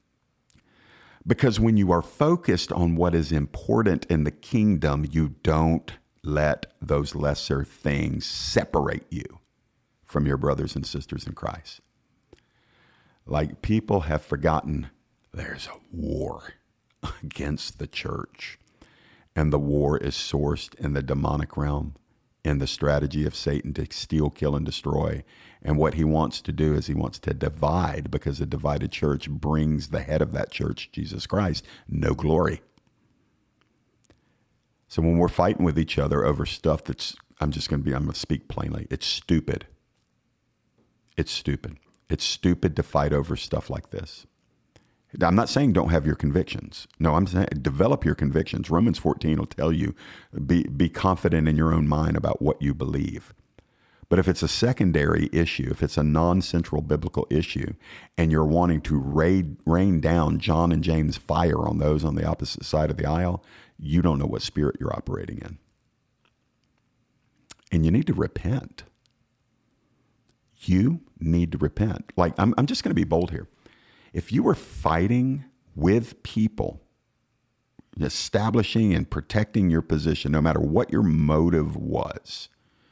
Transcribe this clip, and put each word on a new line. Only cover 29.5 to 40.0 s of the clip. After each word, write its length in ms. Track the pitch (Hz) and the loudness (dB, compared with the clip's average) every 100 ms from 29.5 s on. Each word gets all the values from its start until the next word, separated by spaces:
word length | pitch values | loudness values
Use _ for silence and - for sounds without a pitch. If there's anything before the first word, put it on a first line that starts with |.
| 78 78 76 73 | 0 0 -2 -4
the 140 | 76 | -6
head 200 | 67 76 | -2 -2
of 120 | 78 | -2
that 180 | - - | -4 -6
church, 400 | - 73 - - | -6 -6 -6 -10
Jesus 340 | - 76 95 - | -10 -10 -10 -4
Christ, 400 | 98 95 76 - - - | -2 0 -2 -8 -20 -8
no 260 | 76 76 | -2 0
glory. 480 | 73 76 80 80 80 _ _ _ _ _ _ _ _ _ _ _ _ _ _ _ _ _ _ _ _ _ _ _ | 0 2 2 2 -2 _ _ _ _ _ _ _ _ _ _ _ _ _ _ _ _ _ _ _ _ _ _ _
So 120 | - | 0
when 160 | 82 85 | 4 4
we're 120 | 87 | 4
fighting 340 | - 90 - | 4 2 2
with 160 | 85 76 | 0 2
each 180 | 78 - | 0 0
other 280 | 71 73 60 | 0 2 2
over 200 | 71 73 | 0 -4
stuff 380 | - 82 76 | -2 0 0
that's, 320 | - 67 - - _ - | -2 -10 -10 -12 _ -6
I'm 120 | 76 | -4
just 180 | 73 - | -4 -4
gonna 120 | 71 | -2
be, 140 | 71 67 | -2 -2
I'm 80 | |
gonna 100 | 73 | -4
speak 360 | - - 71 - | -6 -4 -6 -6
plainly, 380 | - 71 71 - | -8 -6 -6 -8
it's 180 | - - | -8 -6
stupid. 580 | - - 82 73 65 - _ _ _ | -6 0 0 0 -6 -8 _ _ _